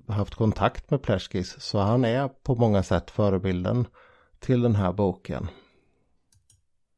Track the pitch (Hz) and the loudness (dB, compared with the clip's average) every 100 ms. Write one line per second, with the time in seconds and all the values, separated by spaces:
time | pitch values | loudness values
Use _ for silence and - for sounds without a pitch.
0 | - 104 101 - 113 - 107 - - 139 | -6 -4 -4 0 0 2 0 -2 -4 -2
1 | - 95 - 95 92 - - 104 98 123 | 0 -2 -2 -6 -6 -10 -6 0 2 2
2 | 117 123 139 - - 120 117 101 90 90 | 2 0 -4 -6 -4 2 2 2 2 0
3 | - - 101 98 95 90 92 120 120 - | 0 0 2 2 0 0 0 0 -2 -8
4 | - _ _ _ - 123 120 104 92 95 | -20 _ _ _ -2 2 2 2 0 0
5 | 98 - - 73 90 - _ _ _ _ | 0 -2 -6 -8 -8 -12 _ _ _ _
6 | _ _ _ _ _ _ _ _ _ | _ _ _ _ _ _ _ _ _